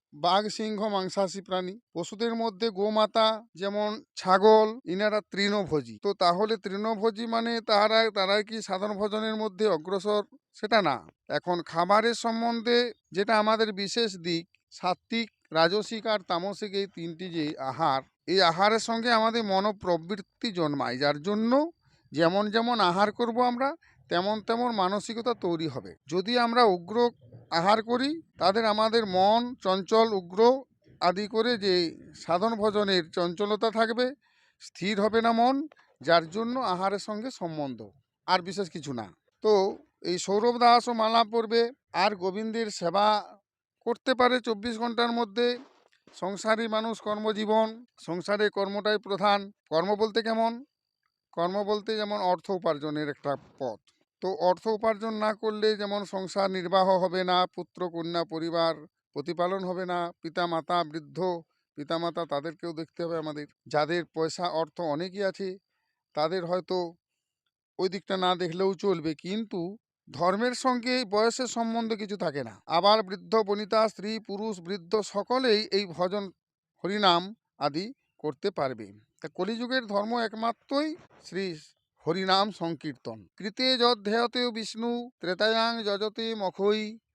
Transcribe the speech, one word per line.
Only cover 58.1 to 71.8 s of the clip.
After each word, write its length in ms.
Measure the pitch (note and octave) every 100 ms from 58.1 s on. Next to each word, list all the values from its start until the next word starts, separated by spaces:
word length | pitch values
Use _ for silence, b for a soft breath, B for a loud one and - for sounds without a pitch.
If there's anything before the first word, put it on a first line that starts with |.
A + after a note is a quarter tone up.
| E3+
পরিবার 500 | D#3+ D#3+ E3 E3 E3 D#3 D3+ _ _
প্রতিপালন 520 | C#3+ C#3+ E3 F3 F#3+
হবে 220 | F#3 F3+ F3+
না, 260 | F3 F3 -
পিতা 240 | E3 E3 F3
মাতা 380 | D#3+ - F3
বৃদ্ধ, 560 | D#3+ D#3 C#3+ C#3+ F#3 F3 D#3+ _ _
পিতা 240 | - C#3+ E3
মাতা 280 | E3+ E3+ D#3+
তাদেরকেও 460 | C#3+ D#3 D3+ F3
দেখতে 320 | D#3+ D#3+ -
হবে 120 | E3+ E3
আমাদের। 300 | D#3 D3 D3 _ C3
যাদের 380 | D3 D3 F3
পয়সা 440 | D#3 D#3+ D#3+ - F3
অর্থ 320 | D#3 D#3 -
অনেকই 420 | E3+ D3 F#3 F#3+
আছে, 360 | G3 - F#3+ G3 _ _ _ _ _
তাদের 320 | D3+ D#3+ F#3 E3+
হয়তো 480 | F3+ E3+ F#3 E3+ E3+ _ _ _ _ _ _ _ -
ওই 100 | F#3
দিকটা 280 | F#3+ - F#3+
না 180 | F3+
দেখলেও 400 | F3+ F3+ F3 F#3+
চলবে, 400 | F3+ G3+ F3 D#3
কিন্তু 640 | D3 F3 G#3 G#3+ F#3+ E3+ G#3+ _ _ -
ধর্মের 440 | B2 F3 G#3 B3
সঙ্গে 500 | A#3+ C4 B3 A#3+ B3+
বয়সের 420 | G#3+ G#3 A3+ A3+ B3
সম্বন্ধ 460 | A#3 A3+ A3+